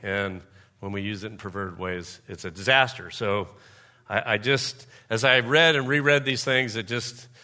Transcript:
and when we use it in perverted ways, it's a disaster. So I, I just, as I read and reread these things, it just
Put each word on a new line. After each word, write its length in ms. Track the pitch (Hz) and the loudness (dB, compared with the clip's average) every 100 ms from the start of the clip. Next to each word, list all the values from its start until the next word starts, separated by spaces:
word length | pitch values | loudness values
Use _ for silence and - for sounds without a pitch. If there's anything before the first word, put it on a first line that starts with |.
and 380 | 101 101 98 92 - - _ - | -4 -2 -2 -6 -16 -20 _ -14
when 120 | 98 | -8
we 100 | 101 | -6
use 220 | 101 101 | -6 -8
it 60 | 104 | -10
in 80 | 95 | -12
perverted 400 | 101 98 95 87 | -12 -8 -8 -6
ways, 420 | 92 90 85 - - | -6 -6 -10 -16 -16
it's 180 | 92 | -12
a 60 | 92 | -12
disaster. 600 | 85 98 135 127 - 85 | -6 2 4 2 -2 -14
So 380 | - 107 101 90 - - - - _ - | -4 -2 -2 -4 -12 -20 -20 -20 _ -4
I, 260 | 104 120 | -2 0
I 40 | 104 | 0
just, 480 | 117 139 - - - - - | 2 0 -2 -10 -20 -18 -4
as 140 | 113 | 2
I 160 | 131 127 | 6 4
read 360 | 117 151 165 147 | 6 6 6 4
and 100 | 131 | 2
reread 380 | 147 143 143 | 2 4 4
these 180 | 135 127 | 2 -2
things, 340 | 135 127 123 110 | 0 0 0 -4
it 100 | 98 | -4
just 420 | 120 - - - - | -4 -6 -12 -20 -20